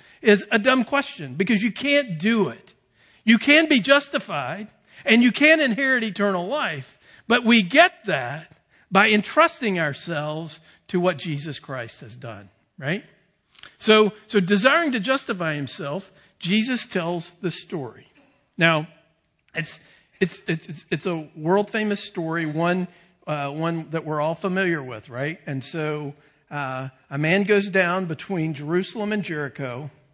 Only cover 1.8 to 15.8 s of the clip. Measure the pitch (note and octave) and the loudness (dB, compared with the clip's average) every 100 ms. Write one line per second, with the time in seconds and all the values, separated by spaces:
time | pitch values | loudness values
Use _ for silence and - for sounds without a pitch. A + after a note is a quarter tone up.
1.8 | C#4 C#4+ C4 D#3+ G3+ A3+ D#3 A2+ - _ | 0 0 0 -2 0 2 0 -4 -18 _
2.8 | _ _ _ _ G#3+ A3+ - D4+ D#4 C#4 | _ _ _ _ 4 4 6 4 6 4
3.8 | G3 C#4 C#4 C4+ - D#3 B2+ F#3 G#3+ _ | 4 2 2 -6 -4 -6 -6 -8 -12 _
4.8 | _ - - A#3 A#3+ - D4 D#4+ C#4 G#3+ | _ -6 4 6 6 4 4 4 2 0
5.8 | C4+ B3+ A3+ F#3 G3+ F#3 F3+ C#4 A3 D3+ | 0 0 -2 -2 0 0 -2 -4 -4 -6
6.8 | - _ _ - - A#3+ A#3 A#3 F3+ C#4 | -12 _ _ -10 0 2 6 4 6 4
7.8 | F4+ - G#3 D3 B2 D3 - _ _ _ | 4 2 -4 -4 -4 -8 -14 _ _ _
8.8 | - F#3+ G#3+ G#3 - D4+ E4 - A3+ F3+ | 0 4 4 4 2 2 2 2 -4 -2
9.8 | D3+ C3+ - D3+ D3+ D#3 E3 - _ _ | -4 -6 -8 -6 -6 -8 -10 -16 _ _
10.8 | - F3+ F3 D3+ F3 C#3+ D#3 C3+ - C3 | -4 0 0 -2 -4 -6 -8 -12 -10 -10
11.8 | A#2 - A#2 A#2+ A#2+ G#2 G2 _ _ - | -12 -16 -20 -16 -14 -14 -18 _ _ -8
12.8 | C#3 F#3 - _ _ _ _ _ - - | -4 -4 -8 _ _ _ _ _ -20 -2
13.8 | - G#3+ G#3+ - - G#3 F3 G3+ B3 D#4 | 4 6 4 0 -2 0 2 4 4 4
14.8 | D#4+ B3 F#3+ C4+ - G3 E3 D3 C3+ - | 2 0 0 -2 -4 -4 -4 -4 -6 -8